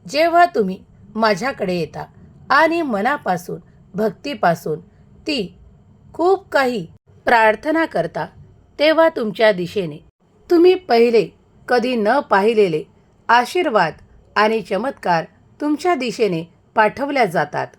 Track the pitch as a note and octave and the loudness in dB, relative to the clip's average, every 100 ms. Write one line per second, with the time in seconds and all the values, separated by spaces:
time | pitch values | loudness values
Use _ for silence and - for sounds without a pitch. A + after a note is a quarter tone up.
0 | - C#4+ E4+ E4+ F4 D4+ F#3+ F#3 - - | -8 -2 2 4 2 2 -4 -6 -16 -20
1 | - G#3+ A3 G3 A#3+ C4+ G3 F3+ D#3 D#3+ | -14 -2 0 0 -4 -6 -6 -4 -6 -10
2 | D3 - - - - C4+ D#4+ E4 D#4 G#3 | -16 -18 -20 -20 0 2 2 0 -2 -2
3 | A3+ C#4+ - F3+ F3 E3 _ _ _ F#3+ | -2 -2 -4 -6 -6 -14 _ _ _ -4
4 | G#3+ - C#4 A3+ F#3+ E3 E3+ D#3 F3 _ | -4 -4 -10 -2 0 0 -4 -10 -12 _
5 | _ - - C#4+ F3+ - - _ _ _ | _ -14 -6 -6 -6 -12 -20 _ _ _
6 | - - E4+ F#4+ - D4 C4 A#3+ E3 - | -20 -2 0 0 0 0 0 -2 -10 -16
7 | _ - - A#3+ A3 G#3+ D4 D#4 D#4+ F#3 | _ -8 0 4 4 2 -2 -2 -2 -4
8 | D#3 - D#3+ - - _ _ - D4 D#4 | -4 -6 -10 -12 -20 _ _ 0 2 4
9 | E4 D#4+ A3 F3+ A3 F#3+ F3 G#3+ E3+ D3 | 2 2 -6 2 2 2 -4 -6 -6 -10
10 | _ _ _ _ _ F4 F4 F#4 - A#3 | _ _ _ _ _ 4 4 4 2 2
11 | A#3 A3+ E3 _ _ _ - A#3+ A#3 B3 | 4 2 0 _ _ _ -2 0 0 -2
12 | G3+ C4+ C#4+ G3+ G#3 A3+ G3 D#3 - _ | 0 0 2 2 2 2 2 0 -8 _
13 | _ _ - A#3 A#3+ F4+ E4 A3 E3 - | _ _ 2 2 2 -2 0 0 0 -4
14 | - _ _ - G#3+ A3 F#3+ F#3+ B3+ C#4 | -20 _ _ 0 0 0 -4 -4 -4 -6
15 | F#3+ E3+ E3 _ _ _ D4 D4+ F4+ E4+ | -2 -2 -4 _ _ _ -4 -2 -2 -2
16 | B3 G3 G#3+ E3 E3 _ _ - G#3+ G#3+ | -4 -2 -2 -2 -8 _ _ 0 0 0
17 | C#4 C#4+ A3 E3 C#3+ C#3+ B2+ | -6 -2 0 0 -4 -6 -8